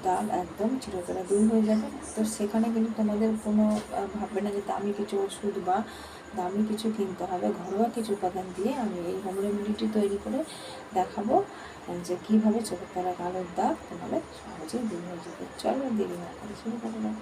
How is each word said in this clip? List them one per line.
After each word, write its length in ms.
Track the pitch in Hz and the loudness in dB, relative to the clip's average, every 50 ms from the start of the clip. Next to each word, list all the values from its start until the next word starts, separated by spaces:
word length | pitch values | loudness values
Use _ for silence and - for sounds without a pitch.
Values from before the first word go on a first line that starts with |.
| - | 2
দাগ 200 | 190 180 196 214 208 - 180 | 2 2 2 2 0 0 0
একদম 280 | 180 170 - - 202 226 269 262 | -2 -2 -2 0 2 2 2 0
চিরতরে 400 | - 214 190 180 175 - 180 185 180 180 | -2 -4 -4 -4 -4 -2 -4 -4 2 4
দূর 120 | 196 208 220 220 | 6 6 8 8
হয়ে 140 | 226 220 214 214 | 8 6 6 6
যাবে। 180 | 214 214 220 220 - - - - - | 6 4 2 0 -6 -8 -10 -8 -2
তো 60 | 220 220 214 - | 0 0 0 0
সেখানে 300 | - 208 202 - 220 226 233 226 | -2 -2 2 4 4 4 4 4
কিন্তু 160 | 226 220 226 220 - | 2 2 2 2 2
তোমাদের 300 | 214 208 208 208 220 220 220 214 - | 2 2 4 4 4 2 2 0 0
কোনো, 200 | 214 208 214 214 214 214 | 2 6 6 6 6 4
আহ, 320 | 208 214 - - - 202 196 - | 2 0 -2 -4 -4 -4 -2 -2
ভাববে 240 | 214 208 - - 190 202 | -4 -4 -2 -2 -2 0
না 60 | 208 202 | 0 -2
যে 60 | 202 202 - | -2 -2 -2
দামি 200 | - 196 202 208 202 208 | -2 -2 0 -2 0 -2
কিছু 140 | 208 - 208 196 196 | -2 0 0 0 0
ওষুধ 280 | 196 - - - 202 - 196 175 180 | 0 -4 -2 -2 -2 -2 0 2 2
বা 80 | 185 208 214 - - - - - - - - - - 208 | 2 2 2 -2 -8 -14 -14 -14 -14 -16 -16 -8 -6 -4
দামি 220 | 180 180 190 208 214 214 | -4 -2 2 2 2 2
কিছু 160 | 214 208 220 226 214 | 2 0 0 -2 0
কিনতে 280 | - 196 185 180 - 175 185 | 0 0 -2 0 -4 -4 -2
হবে। 160 | 185 180 202 214 180 170 | -2 0 0 0 0 0
ঘরোয়া 280 | 175 190 190 208 226 233 - | -4 -2 2 2 2 2 2
কিছু 140 | 233 220 214 202 190 | -2 0 0 0 0
উপাদান 280 | 185 180 180 190 185 185 185 | 0 -2 -2 -2 -6 -6 -4
দিয়ে 160 | 185 196 247 277 277 226 | 0 0 0 0 0 -2
আমি 140 | 196 180 175 170 175 | -2 -2 -2 -4 -4
এই 60 | 190 190 208 | -4 -4 -4
হোম 120 | 190 185 196 202 | -4 -2 0 0
রেমেডিটি 420 | 208 202 208 208 214 208 - 226 214 - | 0 0 0 0 -2 -2 0 0 0 2
তৈরি 220 | 214 202 196 202 202 - | 2 2 2 0 -2 -2
করে 140 | 214 226 277 320 - - - - - - - - - - | -2 -2 -2 -2 -4 -6 -12 -12 -12 -12 -12 -14 -2 0
দেখাবো 380 | 370 370 - - 220 202 220 277 370 403 - - - - - - - - - 175 175 175 | 0 0 2 0 -2 0 4 4 4 4 2 -6 -14 -14 -14 -14 -12 -10 -8 -6 -6 -2
যে 80 | - 180 175 - | -4 -4 -4 2
কীভাবে 340 | - 214 220 214 220 208 233 220 - | 6 6 6 8 6 4 4 0 -2
চোখের 220 | 185 180 - - - | -4 -6 -6 -6 -4
তলায় 220 | 180 180 180 180 175 | -2 -2 -2 -2 -2
কালো 200 | 175 180 185 185 185 170 - - | -4 -2 -2 -2 -4 -4 0 2
দাগ 160 | 214 247 320 - - - | 2 2 2 0 -6 -12
তোমাদের 340 | 180 170 170 - - 320 - - - - | -10 -8 -6 -2 -2 -2 -2 -4 -14 -14
সহজেই 440 | - 220 - 170 156 - - 247 240 214 | -14 -12 -12 -10 -10 -4 -4 -2 -2 -2
দূর 120 | 180 170 175 175 | -4 -4 -6 -8
হয়ে 120 | 175 170 - | -8 -10 -10
যাবে। 200 | 170 165 - 180 180 - - | -12 -10 -10 -12 -12 -10 -4
চলো 220 | - - 226 269 277 262 226 208 | -2 0 0 0 0 0 0 0
দেরি 180 | 190 180 175 175 175 | 0 0 -2 -6 -8
না 60 | 170 - - | -10 -10 -12
করে 160 | 214 214 202 - | -12 -12 -12 -8
শুরু 140 | - 226 220 - | -8 -6 -6 -4
করে 160 | 226 226 226 110 214 | -6 -6 -4 -2 -4
দাও। 100 | - - 107 | -4 -4 -6